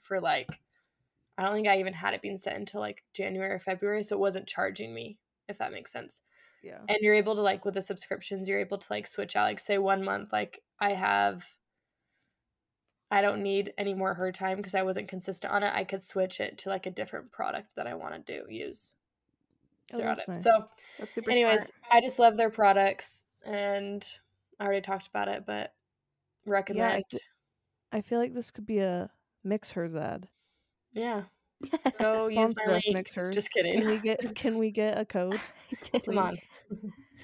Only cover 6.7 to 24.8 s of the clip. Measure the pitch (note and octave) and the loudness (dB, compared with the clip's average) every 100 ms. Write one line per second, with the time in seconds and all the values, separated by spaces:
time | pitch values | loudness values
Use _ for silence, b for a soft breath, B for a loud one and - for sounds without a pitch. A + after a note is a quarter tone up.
6.7 | - G#3 G#3 G#3+ G#3 G3+ G#3 G3+ F#3+ G3+ | -10 -2 2 6 6 6 4 2 2 0
7.7 | F#3+ - F#3 - G3 - G3 F#3+ G3 G3 | -4 -4 -8 -8 -8 -6 -6 -2 -2 -2
8.7 | G3+ - G#3 G#3 - G3+ G3+ G#3 G#3 - | -4 -4 -6 -6 -8 -4 0 0 0 0
9.7 | G3+ G3 F#3+ F#3+ G3+ G#3 G#3+ G#3 - _ | 2 4 2 0 -4 -2 -2 -4 -8 _
10.7 | - G3+ F#3+ G#2 G2+ - F#3 - - _ | -4 -2 0 2 4 2 0 -8 -20 _
11.7 | _ _ _ _ _ _ _ _ _ _ | _ _ _ _ _ _ _ _ _ _
12.7 | _ _ _ - G3+ G3+ G#3 G3 G3 G3 | _ _ _ -2 2 4 2 0 0 0
13.7 | - G3 F#3+ F#3+ F3 F#3 F3+ F#3+ F#3+ F#3+ | -4 -4 -2 -2 0 -4 -2 -4 -4 -2
14.7 | F#3+ F#3+ F#3+ - F#3 F#3+ F#3 - G3+ G3+ | 0 0 -2 -6 -8 -8 -8 -2 0 0
15.7 | - F#3 G3 - F#3+ F#3 - - - F#3+ | -2 -4 -6 -4 -2 -2 -2 -6 -6 -4
16.7 | F#3+ F#3 F#3 - - - - - - G#3 | -4 -4 -8 -8 -10 -12 -8 -6 -6 -8
17.7 | - - - - D#2 - D2+ - A2 C#2+ | -10 -8 -8 -8 -10 -10 -10 -10 -8 -8
18.7 | - - _ _ _ _ _ _ _ _ | -10 -18 _ _ _ _ _ _ _ _
19.7 | _ - A#3 A3 - F#3 F3 F#3 E5 - | _ -10 -4 -2 -2 -4 -2 2 2 0
20.7 | - B B G#3 - A3 B3 A#3 G#3+ - | -14 B B -12 -6 0 4 6 4 0
21.7 | - - A#3+ B3+ B3+ A#3 G#3+ A3+ A3+ G3+ | -8 4 6 6 8 8 8 2 6 6
22.7 | G3 G3 F#3+ - - - _ - G3+ G3+ | 8 4 2 -6 -12 -16 _ -6 -2 0
23.7 | G3+ G3+ G3+ - - _ _ _ - G3+ | -2 -2 -6 -10 -16 _ _ _ -4 0
24.7 | G3 | 0